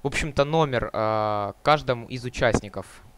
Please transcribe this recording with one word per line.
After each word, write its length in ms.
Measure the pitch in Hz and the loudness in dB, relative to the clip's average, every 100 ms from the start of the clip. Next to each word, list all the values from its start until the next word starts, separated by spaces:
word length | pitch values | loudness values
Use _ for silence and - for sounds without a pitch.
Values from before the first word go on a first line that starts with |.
В 60 | 170 | -2
общем-то, 380 | - 156 139 143 | -2 -2 0 2
номер, 440 | 160 151 120 107 | 2 2 0 -2
а, 600 | - 110 110 107 104 101 - | -2 0 2 0 0 -4 -2
каждому 460 | - 123 127 120 113 | 2 2 2 -4 -4
из 180 | 127 123 | -10 -8
участников 800 | - 123 107 104 98 - - - | 2 2 2 -2 -12 -12 -18 -20